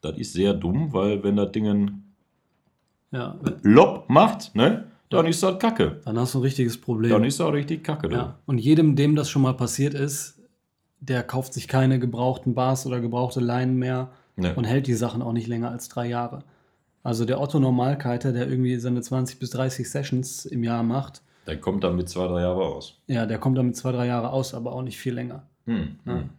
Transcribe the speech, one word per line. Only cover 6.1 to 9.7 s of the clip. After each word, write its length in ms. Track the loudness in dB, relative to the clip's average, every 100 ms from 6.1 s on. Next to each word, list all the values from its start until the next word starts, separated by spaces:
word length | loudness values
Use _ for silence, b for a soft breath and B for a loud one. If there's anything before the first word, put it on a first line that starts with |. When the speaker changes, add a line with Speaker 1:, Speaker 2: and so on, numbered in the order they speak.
| -2
Speaker 2:
hast 160 | 0 0
du 40 |
ein 40 |
richtiges 360 | 0 0 -2 -2
Problem. 300 | -4 0 4
Speaker 1:
Dann 140 | 4
ist 160 | 4 2
das 120 | 0
richtig 320 | 0 -2 -6
Kacke, 240 | -4 -4 -2
du. 80 | -2
Speaker 2:
Ja. 200 | -4 -10 -2
Und 140 | 0
jedem, 360 | 4 6 6 6
dem 200 | 4 2
das 160 | 2
schon 100 | 2
mal 120 | 2 2
passiert 400 | -2